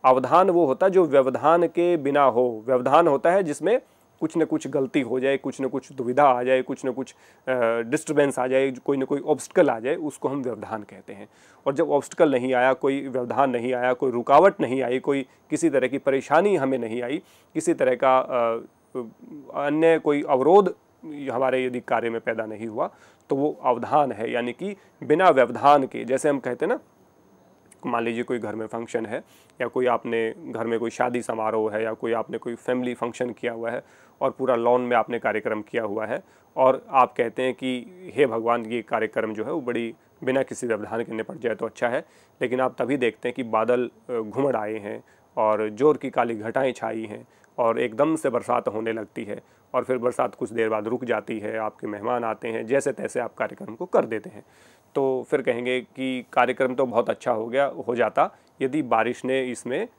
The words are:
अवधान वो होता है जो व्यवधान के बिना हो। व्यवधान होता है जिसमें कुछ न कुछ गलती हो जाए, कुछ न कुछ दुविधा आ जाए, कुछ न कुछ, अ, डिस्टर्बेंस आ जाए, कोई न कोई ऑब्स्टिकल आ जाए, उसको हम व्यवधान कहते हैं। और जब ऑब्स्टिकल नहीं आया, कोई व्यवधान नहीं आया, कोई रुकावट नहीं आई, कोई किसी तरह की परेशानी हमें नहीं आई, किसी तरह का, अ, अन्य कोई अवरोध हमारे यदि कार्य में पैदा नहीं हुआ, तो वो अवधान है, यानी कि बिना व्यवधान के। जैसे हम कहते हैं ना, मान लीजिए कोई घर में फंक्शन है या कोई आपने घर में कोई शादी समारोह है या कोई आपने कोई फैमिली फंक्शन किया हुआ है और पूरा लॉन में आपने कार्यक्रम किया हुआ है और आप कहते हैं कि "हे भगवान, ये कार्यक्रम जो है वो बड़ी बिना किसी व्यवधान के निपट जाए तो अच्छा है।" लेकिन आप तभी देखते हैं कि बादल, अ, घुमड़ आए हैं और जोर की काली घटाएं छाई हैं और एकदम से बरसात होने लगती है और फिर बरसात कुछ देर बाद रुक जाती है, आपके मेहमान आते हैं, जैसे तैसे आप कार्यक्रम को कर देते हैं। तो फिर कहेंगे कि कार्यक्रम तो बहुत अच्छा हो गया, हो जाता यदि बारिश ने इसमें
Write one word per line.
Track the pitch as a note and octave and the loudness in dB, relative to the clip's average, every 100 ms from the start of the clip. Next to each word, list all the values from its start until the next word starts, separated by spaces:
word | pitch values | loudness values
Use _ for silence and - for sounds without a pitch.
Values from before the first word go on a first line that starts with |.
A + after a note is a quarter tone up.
अवधान | C3+ B2+ B2+ D#3+ F#3+ | 6 4 6 4 6
वो | F3 D3+ | 4 4
होता | C3 F#3+ | 4 4
है | |
जो | F#3 | 4
व्यवधान | D#3+ C3+ C3 B2+ C#3+ E3+ E3+ | 6 4 4 2 4 4 2
के | - F3 E3+ | 2 2 2
बिना | C#3 C#3+ | 2 4
हो। | C3+ A#2 B2+ A2 A2+ | 4 4 0 -2 0
व्यवधान | B2+ B2+ D3 E3+ | 0 4 6 6
होता | C#3 E3 | 4 4
है | F#3+ | 2
जिसमें | E3+ D3 D#3+ B3+ _ _ _ _ | 0 -2 0 0 _ _ _ _
कुछ | D#3+ E3+ | -4 -2
न | |
कुछ | D#3+ D#3 C#3 | 0 -2 -2
गलती | D3 C3+ D3+ | -4 -2 -2
हो | A#2 B2+ | -2 0
जाए, | C3 C#3 | 0 0
कुछ | C#3 - | -4 -6
न | C3 | -6
कुछ | C3+ - | -6 -10
दुविधा | C3+ A#2+ B2+ | -8 -2 4
आ | C#3+ B2 | 6 4
जाए, | B2 C3 | 2 0
कुछ | B2+ C3 C3+ | 0 -6 -4
न | |
कुछ, | B2 B2+ - _ _ - | -6 -10 -14 _ _ -4
अ, | B2+ A#2 A#2 | 0 2 0
डिस्टर्बेंस | A#2 D3 - D3 C#3+ C3 | -2 -4 0 2 2 0
आ | C3 | 0
जाए, | C3 C#3 | 2 2
कोई | B2 - C#3 | -2 -2 -2
न | |
कोई | C3 C#3+ | 0 -2
ऑब्स्टिकल | C#3 C#3 - - D3+ | 0 -2 0 2 4
आ | A2+ | 2
जाए, | A#2+ | -2
उसको | E3+ D3+ - C3+ | -4 -6 -6 -4
हम | C#3+ | -4
व्यवधान | B2 A2 G2 A2 | -6 -8 -8 -10
कहते | G#2 F#2+ - | -10 -20 -18
हैं। | G2+ G#2 _ _ _ - | -18 -20 _ _ _ -2
और | |
जब | C#3+ D3+ | 0 2
ऑब्स्टिकल | C#3+ - - D#3+ | 0 -2 2 4
नहीं | C3 B2+ | 4 0
आया, | B2 C3 | 2 2
कोई | C3 C#3 C#3 C#3 | 2 0 -2 -4
व्यवधान | B2+ B2 A2+ C#3 | -6 -2 0 2
नहीं | A#2+ B2 | 0 -2
आया, | B2 B2+ | 0 0
कोई | B2+ C3+ | 0 0
रुकावट | A#2+ A#2+ C#3+ F#3+ - | -2 6 6 6 4
नहीं | C3 C3 | -2 -2
आई, | A#2+ B2+ | -2 -2
कोई | D3 C#3 C3 _ _ | 0 -2 -4 _ _
किसी | D3+ E3 | 0 2
तरह | C3+ B2+ | 2 0
की | C3+ | 0
परेशानी | C#3 C3+ - D3+ G3+ F3+ | 0 -2 2 2 4 2
हमें | C3+ C3 | 0 -2
नहीं | A#2 A#2 | -4 -6
आई, | A#2+ D#3 _ _ _ | -6 -8 _ _ _
किसी | D#3+ F3 | -4 -2
तरह | D#3+ C3 | 2 2
का, | B2 C3+ C3 | 4 4 4
अ, | C3 B2+ A#2 A2+ - _ _ B2+ A2+ _ - D3+ C3+ | 2 0 0 -2 -8 _ _ -12 -10 _ -20 -20 -10
अन्य | - C#3+ D3+ E3 D#3+ | -4 -2 4 4 4
कोई | D#3 C#3+ | 2 -2
अवरोध | D3 C3+ C#3+ G3 F#3 - _ _ D#3+ D3 C3+ | 2 2 8 6 6 -4 _ _ -16 -10 -6
हमारे | A#2+ C3 C3 | -2 0 0
यदि | B2+ B2+ | -2 -4
कार्य | - A#2 A#2 | -2 0 0
में | A2+ | -4
पैदा | A#2+ A2+ A2 | -4 -4 -6
नहीं | G#2 A2+ | -8 -8
हुआ, | G#2+ F3+ _ - _ - | -6 -6 _ -20 _ -4
तो | C#3 | -2
वो | D3 - | -2 0
अवधान | C3 B2 A2+ C#3 C#3 | 0 0 2 2 2
है, | G#2 A#2 | -2 -4
यानी | A#2+ A#2+ | -4 -4
कि | A#2+ F#3+ G3+ _ _ | -6 -10 -12 _ _
बिना | - D#3 F#3 | 0 6 8
व्यवधान | C3+ A#2 A#2 C3+ D3 C3 | 6 4 4 6 6 4
के। | A#2 | -8
जैसे | A#2 C3 D3+ | -4 0 0
हम | C#3 | -2
कहते | B2+ A#2+ E3+ | -4 -4 -2
हैं | |
ना, | C4 _ _ _ _ _ _ _ _ _ _ - | -4 _ _ _ _ _ _ _ _ _ _ -4
मान | A#2 | -2
लीजिए | A#2 A#2 | -2 -4
कोई | A#2+ B2 | -4 -6
घर | G#2 | -6
में | G#2+ A2 | -8 -8
फंक्शन | A#2 A#2 A#2 G#2+ | -10 -6 -6 -6
है | B2+ - _ _ _ | -10 -12 _ _ _
या | A#2+ | -6
कोई | B2+ B2+ | 0 0
आपने | A#2 A#2+ A2+ A2+ E3+ | 0 -2 -2 -2 -6
घर | D#3 A#2 A2+ | -12 -6 -4
में | A2+ | -2
कोई | A#2 | -4
शादी | - B2 B2 | -2 -2 -2
समारोह | A#2 A2+ A2 A2 A2 | -6 -4 -2 -2 -2
है | G#2+ | -4
या | A2+ | -6
कोई | A2 A#2 | -4 -4
आपने | A2+ A2+ A2+ | -4 -4 -8
कोई | B2 | -8
फैमिली | A2+ - B2+ B2 | -8 -4 -2 -4
फंक्शन | A#2+ A#2+ - B2 | -4 -6 -4 -6
किया | A2 A#2 | -4 -8
हुआ | A#2 A#2 | -6 -6
है | A#2+ _ _ _ _ | -8 _ _ _ _
और | C3+ | -4
पूरा | B2+ C3 A#2 | 0 0 2
लॉन | A#2 B2 | 4 2
में | B2 A#2+ | 4 0
आपने | A2 A#2+ | 0 -4
कार्यक्रम | A#2 G#2+ A2 G#2+ | -2 -2 -2 -4
किया | G#2 A#2 | -4 -6
हुआ | A2 G#2+ G#2+ | -4 -6 -6
है | B2 _ _ _ - | -8 _ _ _ 2
और | C3 - - | 4 4 2
आप | C#3 B2+ - | 4 4 2
कहते | A#2 B2+ | -2 0
हैं | B2+ | -4
कि | B2 C3 B2+ A#2 - F#3 | -2 -6 -6 -8 -18 -10
"हे | A#2 C3+ | 0 0
भगवान, | A2+ A2+ A#2+ A2 | 2 0 -2 -2
ये | A#2+ | -8
कार्यक्रम | A2 A2+ G#2+ A#2 A2 | -4 -4 -2 -2 -4
जो | G#2+ | -6
है | A2 | -6
वो | E3 | -6
बड़ी | B2 A#2+ A#2 - _ _ | -4 -6 -6 -10 _ _
बिना | B2+ C3 | -2 -2
किसी | B2+ - A#2+ | -2 -6 -4
व्यवधान | G#2+ G#2 A2+ | -4 -4 -6
के | A#2 | -6
निपट | A2 G#2+ | -8 -8
जाए | G2 A#2 | -6 -6
तो | A2 A2+ | -4 -6
अच्छा | - A#2+ | -4 -2
है।" | C3 - _ _ _ | -2 -8 _ _ _
लेकिन | B2+ B2+ | -4 0
आप | B2+ - | -2 -2
तभी | B2 C#3 | -4 0
देखते | A#2+ - B2 | 0 -2 -8
हैं | |
कि | A#2+ | -8
बादल, | A#2 A2 A2+ B2 B2 _ - | -4 -2 2 0 -2 _ -8
अ, | |
घुमड़ | A#2+ A2 A2 C#3 A#2+ | -6 -4 -2 -2 -2
आए | G#2+ A2 | -4 -8
हैं | G2+ A2+ _ _ _ - | -10 -12 _ _ _ 0
और | A2 G#2+ G#2+ | 2 2 -2
जोर | G#2 D3 C#3+ | 2 2 2
की | C3+ | -2
काली | C3 A#2+ | -2 -2
घटाएं | A2+ A2 C3 C3+ | -4 -4 -2 -2
छाई | A#2+ A2+ A2+ | -2 -6 -6
हैं | A2 A2 A#2+ _ _ - | -10 -14 -18 _ _ -2
और | A#2 A#2 | 0 2
एकदम | B2 A2 D3 D#3+ | -2 0 0 0
से | C#3 | -2
बरसात | A2+ A2 A#2+ A#2+ | -2 0 -2 -2
होने | G#2 A2+ | -4 -4
लगती | A2+ G#2 - | -6 -8 -12
है | G#2 G#2 _ _ _ | -10 -12 _ _ _
और | B2+ | -4
फिर | A#2+ B2+ | -2 -2
बरसात | B2 A#2+ B2 | -2 -2 -4
कुछ | - A#2 | -4 -6
देर | A#2 A2 | -2 -2
बाद | G#2+ G#2+ | -2 -4
रुक | B2 | -6
जाती | A#2+ A2 G#2 A2 | -2 -4 -4 -8
है, | G#2+ A2 | -6 -6
आपके | G#2+ - G#2+ | -8 -8 -10
मेहमान | G#2 A2 B2 | -8 -4 -4
आते | A2+ G#2+ A#2+ | -4 -6 -6
हैं, | A2+ A2+ | -8 -2
जैसे | C#3 C3+ | -2 -2
तैसे | - B2 - | -6 -6 -6
आप | A#2 | -8
कार्यक्रम | - G#2+ G2 - | -6 -8 -8 -16
को | A2+ F3+ | -12 0
कर | G#3+ | 0
देते | A#2+ A2 - | 0 -6 -10
हैं। | G#2 _ _ _ _ _ | -20 _ _ _ _ _
तो | C#3 C3+ C3 A#2 | -2 0 -2 -2
फिर | D3 | -2
कहेंगे | C3 A#2+ B2 B2+ | 0 -2 -2 -4
कि | A2 - C3 B2+ A#2+ | -6 -8 -6 -6 -2
कार्यक्रम | - B2 A#2+ B2+ | 0 0 2 0
तो | B2+ C3 | 0 0
बहुत | A2+ A#2+ | 0 0
अच्छा | A2 C3 | -4 -2
हो | A2 A#2 | -2 0
गया, | B2+ C#3 D3 A#2 | 0 0 -2 -4
हो | |
जाता | A#2+ A2 - D#3+ _ _ _ | 0 0 2 0 _ _ _
यदि | C3+ D3+ | -2 -2
बारिश | B2+ A2+ A2+ A#2+ | 0 2 2 -2
ने | B2+ C3 | -2 -2
इसमें | B2+ A#2 A#2+ C#3 A#3 | -2 -8 -6 -6 -6